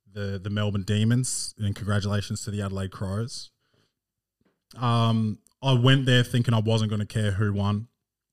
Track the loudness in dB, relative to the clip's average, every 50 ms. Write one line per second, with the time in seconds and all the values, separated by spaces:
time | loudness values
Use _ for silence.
0 | _ _ -12 -8 -8 -6 -8 -6 -6 -4 -2 -2 -2 0 -2 -4 -2 0 0 2
1 | 4 4 2 2 0 -2 -4 -6 -8 -10 -10 -6 -4 -4 -4 -4 -4 -2 -2 0
2 | 0 0 -2 -4 -4 -4 -8 -8 -8 -8 -6 -6 -6 -6 -6 -6 -6 -8 -8 -8
3 | -6 -6 -4 -6 -6 -8 -10 -14 -16 -16 _ _ _ _ _ _ _ _ _ _
4 | _ _ _ _ _ _ _ _ _ _ _ _ _ _ -12 -4 -2 0 2 2
5 | 2 2 2 2 0 -2 -4 -6 _ _ _ _ 0 2 2 4 6 6 6 6
6 | 4 4 4 4 4 4 2 0 2 2 2 2 2 2 2 2 2 0 0 -2
7 | -4 -2 -2 -2 0 0 0 0 0 0 0 0 0 0 0 -2 -4 -8 _ _
8 | _ _ _ _ _ _